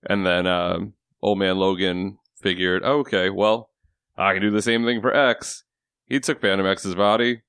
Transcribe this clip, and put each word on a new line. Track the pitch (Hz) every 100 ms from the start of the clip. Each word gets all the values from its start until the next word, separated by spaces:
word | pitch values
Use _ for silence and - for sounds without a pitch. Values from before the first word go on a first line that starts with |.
| -
And | 101
then, | 92 87 90
um, | 87 87 87 101 - _ _
Old | - 101
Man | 95 92
Logan | 95 92 95 90 98 98 _ _
figured, | 101 90 92 90
"Oh, | 120 147
okay, | 135 98 92
well, | 98 104 113 127 _ _ _ _ -
I | 98
can | 95
do | 104
the | 107
same | 104 117
thing | 117 117
for | 113
X. | - 135 113 - - _ _ _ _ _
He | 135
took | - 151
Phantom | 104 98 95
X's | 95 98
body. | 90 104 110 120 117